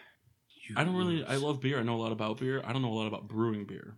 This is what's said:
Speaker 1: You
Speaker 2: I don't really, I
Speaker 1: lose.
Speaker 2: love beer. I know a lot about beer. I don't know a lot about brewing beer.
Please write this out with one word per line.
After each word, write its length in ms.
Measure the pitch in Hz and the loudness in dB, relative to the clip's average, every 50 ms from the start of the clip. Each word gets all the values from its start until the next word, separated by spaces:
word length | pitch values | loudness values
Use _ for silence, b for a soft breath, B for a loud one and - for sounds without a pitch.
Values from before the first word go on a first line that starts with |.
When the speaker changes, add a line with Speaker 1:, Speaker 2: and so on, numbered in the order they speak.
| B B B _ _ _ _ _ _ _ - - - - | B B B _ _ _ _ _ _ _ -20 -20 -12 -4
Speaker 1:
You 80 | 110 | 0
Speaker 2:
I 80 | 120 147 | 2 2
don't 120 | 180 185 | 2 2
really, 280 | 180 185 175 170 160 - | 2 2 2 2 0 0
I 100 | - 131 | 0 0
Speaker 1:
lose. 100 | 135 139 | 0 2
Speaker 2:
love 180 | 147 147 131 | 0 0 2
beer. 180 | 127 131 143 131 | 2 2 2 2
I 40 | 113 | 2
know 120 | 117 117 | 2 2
a 60 | 113 | 2
lot 100 | 113 113 | 0 0
about 280 | 113 110 110 107 110 113 | 0 0 0 -2 -2 -2
beer. 240 | 131 131 131 135 - | -2 -2 -2 -2 -2
I 80 | - 120 | -2 0
don't 80 | 135 | 0
know 100 | 131 120 | 2 2
a 60 | 110 110 | 2 0
lot 80 | 110 107 | 0 -2
about 200 | 104 101 - 104 | -2 -4 -6 -4
brewing 380 | 110 110 117 113 110 104 101 | 0 2 2 2 2 0 -4
beer. 280 | 98 95 87 - - 110 | -6 -8 -10 -10 -12 -14